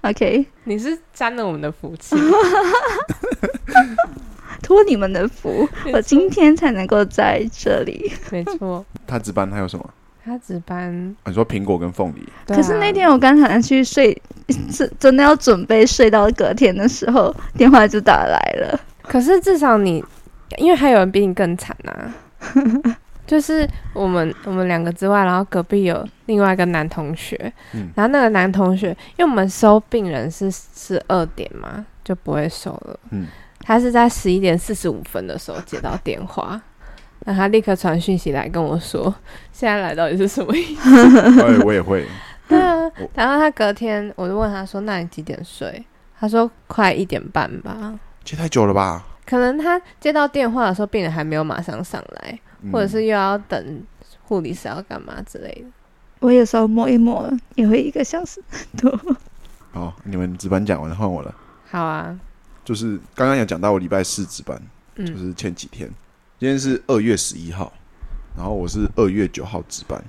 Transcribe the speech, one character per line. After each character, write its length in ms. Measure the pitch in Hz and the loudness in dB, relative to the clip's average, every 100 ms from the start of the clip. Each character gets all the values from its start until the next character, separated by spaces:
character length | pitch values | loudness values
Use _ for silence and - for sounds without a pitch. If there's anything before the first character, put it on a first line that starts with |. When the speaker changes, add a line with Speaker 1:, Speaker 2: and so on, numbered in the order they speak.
Speaker 1:
OK。 440 | 208 214 220 247 277 _ | -4 -2 0 0 -2 _
Speaker 2:
你 140 | - 208 | -8 -6
是 200 | 247 330 _ | -6 -8 _
沾 220 | - 233 | -6 -6
了 120 | 240 208 | -4 -6
我 40 | |
们 80 | 151 | -6
的 120 | 147 | -8
福 240 | 160 147 165 | -10 -14 -16
气。 180 | - 302 | -2 0
Speaker 1:
<laughs> 60 | 302 403 370 381 370 453 539 392 302 - 453 - 571 554 - - 254 233 698 - - - - - | 4 4 4 2 2 0 0 -6 -6 -6 -6 -4 -6 -6 2 4 4 0 -4 -4 -18 -20 -20 -16
托 200 | - 392 | 2 4
你 120 | 403 233 | 6 2
们 160 | 196 | -2
的 140 | 190 208 | -2 -4
福， 420 | - - - 294 - | -6 -8 -2 -2 -4
Speaker 2:
没 60 | 311 | -2
错。 80 | 240 | -2
Speaker 1:
我 40 | |
今 280 | 214 285 381 | 2 2 2
天 260 | 403 302 320 | 4 4 4
才 140 | 302 | 0
能 160 | 208 185 | -2 0
够 180 | 208 | 0
在 400 | 196 - - - 226 | 0 0 0 0 -4
这 300 | - - - | -6 -2 -2
里。 300 | - - 415 - - | -2 -6 -10 -10 -10
Speaker 2:
没 140 | 180 | -8
错。 400 | 175 349 190 180 196 | -6 -8 -8 -10 -12
Speaker 3:
<laughs> 80 | - - | -20 -8
他 120 | - | -8
值 140 | - | -4
班 180 | 101 98 | -4 -4
还 80 | 104 | -4
有 80 | 92 | -8
什 100 | 87 | -8
么？ 140 | - _ _ _ | -16 _ _ _
Speaker 2:
他 140 | 226 240 | -14 -14
值 180 | - 180 | -10 -12
班。 340 | 170 180 175 175 180 202 | -10 -10 -8 -8 -10 -12
Speaker 3:
啊， 20 | - | -8
你 80 | |
说 120 | - - | -4 -2
苹 180 | 107 | -2
果 120 | 98 90 | -4 -2
跟 160 | 87 | -4
凤 220 | 90 92 | -4 -6
梨？ 80 | 69 50 - - | -6 -18 -20 -4
Speaker 2:
对 100 | 202 | 0
啊。 0 | |
Speaker 1:
可 60 | |
是 160 | - 427 | 2 2
那 140 | 403 | 0
天 180 | 392 359 | 2 4
我 80 | 262 | 6
刚 180 | 262 294 | 6 6
才 200 | 269 202 | 6 4
去 220 | 233 262 | 2 2
睡， 340 | 262 - 247 - - - - - - | 2 4 4 2 -8 -20 -6 -4 -4
是 200 | - 269 - | -4 -4 4
真 160 | 269 262 | 6 6
的 60 | |
要 120 | 285 | 6
准 320 | 302 - 196 - | 4 4 2 4
备 180 | 220 | 4
睡 240 | 233 - 226 | 4 6 6
到 220 | 214 208 | 6 4
隔 240 | 240 202 | 2 -2
天 180 | 226 247 | 4 2
的 140 | 185 214 | 4 -2
时 220 | - - | 0 0
候， 240 | 247 - - - - | 2 2 -2 -12 6
电 120 | 247 | 8
话 200 | 269 320 | 10 8
就 120 | 214 | 4
打 240 | 202 76 67 | 4 4 4
来 120 | 80 - - | 0 -2 -4
了。 180 | - - - - | -4 -4 -8 -20
Speaker 2:
可 180 | - 254 | -2 0
是 200 | 254 370 | 4 4
至 180 | 381 359 | 4 2
少 180 | 277 220 | 4 4
你， 240 | 190 160 - - - - - - | 4 -2 -6 -18 -20 -20 -18 0
因 120 | 330 | 4
为 60 | 330 | 4
还 140 | 277 | 6
有 100 | 233 | 6
人 100 | 190 | 4
比 160 | 190 202 | 2 0
你 80 | |
更 220 | 180 180 175 | 0 -2 -2
惨 200 | - - | -8 -14
啊。 300 | - - - 233 - - - 269 269 | -14 -12 -14 -16 -20 -18 -2 0 2
<laughs> 600 | 240 240 233 _ - - | 0 -2 -4 _ -20 -2
就 140 | 302 | 0
是 280 | 285 320 294 - - | 0 -2 -2 -4 -10
我 120 | - 190 | -4 -2
们， 260 | 180 160 - | 0 -2 -6
我 80 | - | -6
们 160 | 185 185 | -4 0
两 140 | 170 | 0
个 100 | 170 | -2
之 160 | 175 190 | -2 0
外， 160 | 202 | 2
然 120 | 185 180 | 2 0
后 80 | |
隔 160 | 196 185 | 0 -4
壁 220 | 170 202 | -2 0
有 220 | 185 165 - _ - | 0 -2 -6 _ -2
另 140 | 214 | 2
外 120 | 196 | 2
一 40 | 185 | 2
个 80 | 175 | 0
男 220 | 170 156 | 0 -4
同 260 | - 151 165 | -6 -8 -10
学， 360 | - - - - - | -10 -10 -12 -14 -14
Speaker 3:
嗯。 160 | - 185 82 | -10 -8 -2
Speaker 2:
然 100 | 220 | 0
后 60 | |
那 80 | 285 | 2
个 60 | 240 | 2
男 220 | 208 185 | 2 0
同 260 | 190 185 185 | 2 2 0
学， 140 | 196 180 - - | -2 -6 -14 -2
因 80 | |
为 0 | |
我 60 | 349 | 0
们 180 | 233 190 | 2 0
收 320 | - 220 214 | 2 6 6
病 280 | - 233 190 | 4 -4 -2
人 220 | 139 131 | -4 -6
是 180 | 160 196 | -4 -6
十 520 | 185 - - - 185 - | -6 -16 -20 -6 -6 -2
二 180 | 185 165 | -2 -2
点 240 | - - - | -6 -12 -12
嘛， 280 | - 208 214 - | -14 -14 -16 -20
就 100 | - | -8
不 180 | 185 - | -8 -4
会 160 | 147 156 | -4 -4
收 220 | - - | -6 -12
了。 300 | - - - - | -14 -16 -20 -10
Speaker 3:
嗯。 160 | 101 85 - - _ | -8 -8 -14 -20 _
Speaker 2:
他 140 | - 226 | 2 2
是 140 | 247 | 4
在 160 | 240 240 | 4 4
十 220 | - 190 | 2 0
一 100 | 185 | 2
点 180 | 190 170 | 2 0
四 160 | - | -2
十 140 | 202 175 | -6 -6
五 120 | 110 | -6
分 200 | - - | -8 -10
的 140 | 92 - | -8 -12
时 100 | - | -12
候 80 | - | -14
接 200 | - - | -10 -10
到 160 | - - | -8 -8
电 220 | - - - | -8 -8 -10
话， 340 | - - 214 - _ - | -10 -8 -10 -14 _ -20
<laughs> 320 | - - _ | -20 -20 _
那 80 | - | -6
他 140 | 196 196 | -2 2
立 140 | 220 | 2
刻 160 | 214 190 | 2 -2
传 220 | 185 165 | 0 -2
讯 200 | 170 185 | -2 -2
息 140 | - | -2
来 160 | 139 - | -4 -4
跟 140 | 165 | -4
我 140 | 165 160 | -2 -4
说， 380 | - 170 180 196 - - - | -6 -4 -4 -4 -14 -20 -20
现 200 | - 220 | -6 -2
在 80 | 208 | -2
来 140 | 180 | -4
到 160 | 151 165 | -2 -2
底 60 | 180 | 0
是 100 | 196 | -2
什 180 | - | -2
么 100 | 185 302 | -4 -4
意 180 | 339 | -4
思？ 160 | 302 262 | -2 8
Speaker 3:
<laughs> 500 | 262 247 254 208 254 | 10 12 10 10 8
哎， 180 | - - | 8 6
我 80 | 104 | 4
也 80 | 104 | 2
会。 240 | 90 95 65 95 - - - | 2 -2 -2 -12 -18 -20 2
Speaker 2:
对 120 | 359 | 4
啊， 140 | 370 330 330 - | 4 2 -2 -6
Speaker 3:
我 100 | - | -10
Speaker 2:
然 140 | - 240 | -2 0
后 100 | 285 | 2
他 100 | 302 | 0
隔 200 | 294 208 | 0 -2
天 400 | 202 233 208 208 - | -2 -4 -4 -6 -8
我 100 | 180 | -6
就 100 | 202 | -4
问 140 | 220 | -4
他 160 | 196 190 | -4 -10
说 140 | 202 | -10
：“那 140 | 214 190 | -6 -6
你 80 | 170 | -8
几 160 | - | -12
点 180 | 156 - | -12 -12
睡？” 380 | - - 104 - 240 _ _ _ | -14 -12 -12 -12 -20 _ _ _
他 100 | 214 | -2
说 220 | 226 233 _ _ | 0 0 _ _
：“快 260 | - 196 | 0 0
一 120 | - | 0
点 180 | 185 - - | -4 -6 -6
半 200 | 175 - - | -6 -6 -8
吧。” 360 | - 220 208 208 - - | -14 -12 -14 -14 -20 -20
Speaker 3:
接 120 | - 156 | -16 -8
太 120 | 165 | -4
久 180 | 131 104 | 0 2
了 80 | |
吧？ 320 | 98 95 85 - - | 2 -2 -4 -14 -20
Speaker 2:
可 140 | - 247 | -6 -2
能 180 | 247 285 | 0 -2
他 240 | 320 349 359 _ | -2 -4 -6 _
接 120 | 302 | -2
到 140 | 302 285 | 0 -2
电 240 | 285 240 | 0 -2
话 180 | 233 226 | 0 -2
的 60 | |
时 80 | 185 | -2
候， 40 | 208 | -4
病 120 | 220 | -4
人 100 | 170 | -4
还 120 | 160 | -4
没 140 | 151 156 | -4 -4
有 80 | |
马 180 | 156 - | -4 -6
上 200 | 170 - | -10 -10
上 200 | 180 - - 50 | -10 -12 -14 -20
来， 200 | - 233 _ _ | -18 -20 _ _
Speaker 3:
嗯。 100 | 202 | -6
Speaker 2:
或 80 | 226 | -4
者 80 | 196 | -2
是 160 | 220 | -2
又 60 | 220 | 0
要 280 | 208 196 202 | 0 0 -4
等 440 | 202 147 90 151 - _ - _ | -6 -10 -8 -14 -18 _ -20 _
护 160 | _ 202 | _ -4
理 120 | 151 | -4
师 140 | 180 - | -10 -10
要 160 | 139 | -12
干 180 | 196 - | -12 -16
嘛 220 | - - | -14 -16
之 160 | 202 - | -16 -16
类 100 | - | -16
的。 180 | - 247 _ _ _ _ _ | -18 -20 _ _ _ _ _
Speaker 1:
我 140 | 254 | 4
有 120 | 247 | 6
时 120 | 226 226 | 4 2
候 100 | 220 | 2
摸 240 | 220 233 | 0 2
一 80 | 240 | 4
摸， 340 | 233 233 - 262 - | 4 0 -4 -6 -6
也 120 | - 214 | 0 2
会 140 | 226 | 2
一 120 | 294 | 0
个 100 | 302 | -4
小 220 | 277 330 | -4 -6
时 180 | 359 - - - - - | -10 -14 -18 -18 -14 -2
多。 240 | 247 208 349 262 - - - - - | -2 -2 -4 -6 -6 -20 -20 -20 -18
Speaker 3:
好， 240 | 87 87 82 | -12 -12 -12
你 140 | 101 95 | -10 -6
们 200 | 90 90 | -6 -6
值 120 | 95 | -4
班 180 | 95 104 | -2 -2
讲 160 | 82 | -4
完， 100 | 78 87 | -4 -6
换 120 | 104 | -6
我 140 | 87 | -6
了。 100 | - - - _ _ | -10 -18 -20 _ _
Speaker 2:
好 140 | 180 | -8
啊。 340 | 160 156 170 180 - - _ - | -6 -8 -10 -14 -18 -20 _ -20
Speaker 3:
就 120 | - 110 | -10 -6
是 200 | 113 101 - | -6 -8 -12
刚 140 | - 131 | -2 0
刚 100 | 135 | 0
有 80 | |
讲 160 | 107 85 | -2 -2
到 120 | 101 | 0
我 60 | 98 | 0
礼 80 | 87 | 0
拜 160 | 95 | -4
四 200 | 92 - | -4 -6
值 160 | 92 - | -10 -12
班， 200 | - 64 - _ _ | -14 -14 -16 _ _
Speaker 2:
嗯。 100 | - | -12
Speaker 3:
就 120 | 180 156 | -10 -10
是 180 | 90 | -12
前 180 | 87 101 | -10 -10
几 140 | 87 - | -10 -16
天。 180 | - 69 - _ _ _ _ | -16 -16 -16 _ _ _ _
今 100 | 127 | -4
天 80 | 135 | -2
是 240 | 135 127 - | -2 -4 -2
二 140 | 120 | 0
月 160 | 113 101 | 0 -2
十 200 | - - | -4 -10
一 140 | 82 | -14
号， 220 | 90 92 - - _ - - - - | -12 -12 -14 -20 _ -14 -14 -14 -12
然 80 | |
后 100 | 92 | -8
我 140 | 104 87 | -6 -6
是 200 | 104 107 | -4 -4
二 140 | - 101 | 0 0
月 180 | 98 95 | 0 -4
九 160 | - | -6
号 160 | 82 107 85 | -10 -12 -12
值 140 | - - | -16 -12
班。 120 | - | -14